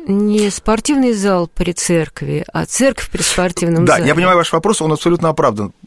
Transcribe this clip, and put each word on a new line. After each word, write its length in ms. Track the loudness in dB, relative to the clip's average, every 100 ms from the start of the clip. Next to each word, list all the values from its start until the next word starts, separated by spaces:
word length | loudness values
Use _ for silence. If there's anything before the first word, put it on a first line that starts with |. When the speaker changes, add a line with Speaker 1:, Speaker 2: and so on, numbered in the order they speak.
| -2
Speaker 1:
не 440 | 0 2 2 0
спортивный 640 | -2 0 0 2 2 2
зал 340 | 2 0 0 -2
при 240 | -4 -4
церкви, 720 | -2 0 0 -2 -6 -6 -6 -6
а 140 | -6 -4
церковь 420 | 0 0 0 -6
при 120 | -4
спортивном 640 | -2 0 -2 -2 0 2 4
Speaker 2:
Да, 80 |
Speaker 1:
зале. 140 | 4 2
Speaker 2:
я 60 |
понимаю 220 | 2 4 2
ваш 160 | 2
вопрос, 300 | 0 0 0
он 100 | 0
абсолютно 380 | 0 0 0 0
оправдан. 420 | 2 0 0 -4 -10